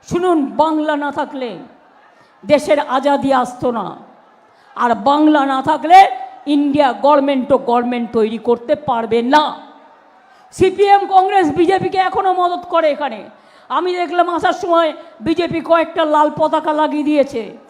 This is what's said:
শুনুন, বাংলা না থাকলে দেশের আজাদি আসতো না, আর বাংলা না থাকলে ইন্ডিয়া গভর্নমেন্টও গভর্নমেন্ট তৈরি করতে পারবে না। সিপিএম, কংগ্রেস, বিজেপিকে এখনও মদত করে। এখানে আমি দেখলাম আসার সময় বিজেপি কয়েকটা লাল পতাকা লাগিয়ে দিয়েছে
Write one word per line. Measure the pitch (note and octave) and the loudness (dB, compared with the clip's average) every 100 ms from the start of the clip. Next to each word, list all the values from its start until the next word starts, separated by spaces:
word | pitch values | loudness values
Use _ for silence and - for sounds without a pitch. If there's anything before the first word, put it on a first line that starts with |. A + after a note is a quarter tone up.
| - | -4
শুনুন, | F4 F4+ E4+ C4+ | -2 0 0 -2
বাংলা | G#3 D#4 D#4 D4+ D4 | 0 0 0 -2 -2
না | C#4+ | -4
থাকলে | C#4+ C#4 C4+ B3 F3+ - - _ _ _ _ _ _ G3 | -6 -8 -6 -10 -10 -18 -20 _ _ _ _ _ _ 0
দেশের | C#4+ - D4 | 0 2 -2
আজাদি | D4 C4 C#4 C#4 C#4 | 0 -2 0 0 0
আসতো | C4 B3 - B3+ | 0 -2 -4 -4
না, | A#3 F3 - - - _ _ _ _ _ - | -4 -8 -12 -20 -20 _ _ _ _ _ -4
আর | A#3+ | -2
বাংলা | A3 G3+ C#4+ D4+ D4+ C4+ | 0 2 4 4 4 2
না | C4 | -2
থাকলে | C4+ D#4 D4 F#4 G4 - - - - | 0 -2 6 8 8 4 -12 -14 -2
ইন্ডিয়া | D4 D4 C#4 C#4 | 0 0 2 0
গভর্নমেন্টও | A#3+ C#4 D4 C#4 C4+ A#3+ C#4 | 2 4 4 2 -2 0 0
গভর্নমেন্ট | C4 A#3+ B3 B3 A#3 | 2 -2 0 -4 -4
তৈরি | A#3 A3 A#3 | -2 -2 -2
করতে | - A#3 A#3 | -2 -2 -2
পারবে | D4 D4 A#3+ A3+ A3+ | -4 -2 -4 -2 -2
না। | A#3+ D4+ D4 - - - - _ _ _ _ _ - | 2 2 2 -6 -16 -20 -20 _ _ _ _ _ -20
সিপিএম, | - F#4 F#4 G4+ G4+ G4 | 0 0 2 4 4 4
কংগ্রেস, | F#4+ F#4+ G4+ E4+ D4 | 2 4 2 0 2
বিজেপিকে | E4+ F#4+ F#4 F#4+ | 2 2 0 -2
এখনও | F#4 F#4+ F#4+ | -2 0 -2
মদত | F#4 F4 F4+ F4 | 0 -2 -2 -2
করে। | E4+ D#4+ | 0 0
এখানে | C#4+ C#4+ A3 F3+ - _ - _ | -2 -6 -8 -18 -20 _ -20 _
আমি | C4 F4+ F4+ | -4 -2 -4
দেখলাম | E4+ F4 F4 | -4 -2 -4
আসার | E4+ F#4 | -2 -2
সময় | D#4+ F#4+ E4+ E4 D#4 - - | -4 -2 0 0 -4 -18 -10
বিজেপি | A3 E4 E4+ E4 | -4 -2 -2 -6
কয়েকটা | C#4+ E4 D#4+ E4 | 0 0 0 -2
লাল | D#4+ D4+ D4+ D4+ | 0 2 0 0
পতাকা | D#4 D#4+ D#4 | -2 -2 -2
লাগিয়ে | D4+ D4+ D4 | -2 -2 -2
দিয়েছে | D4 D4+ C#4 B3+ G#3 - - | 0 0 0 -4 -12 -16 -20